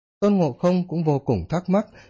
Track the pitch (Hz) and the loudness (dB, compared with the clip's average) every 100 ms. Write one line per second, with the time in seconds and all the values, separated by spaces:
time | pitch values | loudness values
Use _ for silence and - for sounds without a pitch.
0 | _ _ 202 196 156 - 175 180 180 160 | _ _ 0 2 0 0 0 0 -2 -4
1 | 160 139 - 107 82 165 180 190 214 - | -2 -2 0 -2 -2 -6 0 -2 -2 -14